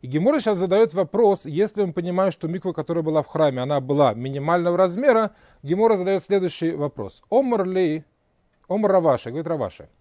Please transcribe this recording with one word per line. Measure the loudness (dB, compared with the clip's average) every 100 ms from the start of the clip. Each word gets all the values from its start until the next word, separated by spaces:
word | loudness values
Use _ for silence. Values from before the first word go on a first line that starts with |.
И | -6
Гемора | -2 2 2
сейчас | 0 0
задаёт | 2 2 2
вопрос, | 0 -4 2 2 2 -2
если | -2 -2 -2
мы | -4
понимаем, | -4 -4 0 0
что | -2 -6
миква, | -6 -6
которая | -6 -4 -4
была | 0 0
в | 0
храме, | 0 0 0
она | -2 -2
была | 0 2 2
минимального | 2 -6 -6 0 0 0 2
размера, | 2 2 2 2 2 -4 _ _
Гемора | -4 2 2 2
задаёт | 0 -2
следующий | 0 0 -2 -2 -4
вопрос. | -2 -6 -6 -12 -12 -2
Омар | 0 2 0 0
ли, | 0 0 -2 -8 _ _ _ _ _ -6
Омар | -2 2
Раваши, | 4 4 2 -2
говорит | -8 -6
Раваши. | -4 -6 -8 -20 _